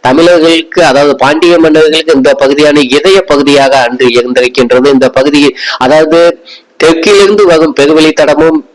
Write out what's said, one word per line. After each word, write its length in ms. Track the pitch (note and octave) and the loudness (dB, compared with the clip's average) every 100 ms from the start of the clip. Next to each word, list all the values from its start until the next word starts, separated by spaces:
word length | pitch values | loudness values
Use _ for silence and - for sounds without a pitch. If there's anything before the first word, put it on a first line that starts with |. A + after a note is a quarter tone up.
தமிழர்களுக்கு, 800 | B2 C#3 E3+ F3 D#3+ E3 E3 F#3 D#3+ | -2 0 2 2 2 0 -4 -2 0
அதாவது 300 | C3+ D3 C3+ | 2 0 0
பாண்டிய 440 | C3 D#3 F3 E3+ | -2 0 0 2
மன்னர்களுக்கு 580 | D#3+ D#3 D#3 D#3 D#3 C#3+ | 2 2 0 0 -2 0
இந்த 140 | C3+ | 0
பகுதியான 460 | C3+ C3+ C#3+ D3+ D3 C3 C#3 | 0 0 0 0 0 0 -2
இதய 240 | E3+ F#3+ | 0 0
பகுதியாக 520 | F#3 C#3+ C#3 C#3+ C3+ C3+ A#2+ | 0 -2 0 0 2 0 -2
அன்று 220 | B2 B2+ A#2+ | -4 -2 -2
இருந்திருக்கின்றது. 720 | B2 B2 B2 B2+ A#2+ B2 C3+ C3+ | -2 -2 -2 -2 -2 0 0 0
இந்த 120 | B2+ | 0
பகுதியில், 460 | C3+ C#3 D3 C#3+ - - - | 0 -2 0 -2 -4 -12 -6
அதாவது 420 | B2+ D3+ D#3 E3 E3+ E3+ - - _ _ | -2 0 2 2 0 -2 -16 -20 _ _
தெற்கிலிருந்து 640 | D#3 E3 E3 G3+ G3 G#3 G3 | -2 0 0 2 2 2 2
வரும் 240 | D#3+ D#3+ C3+ | 2 0 -2
பெருவழித்தடமும் 760 | C#3+ D#3 D#3 D3+ D3+ D3 D#3+ D#3 - | 0 2 0 0 -2 0 0 -2 -8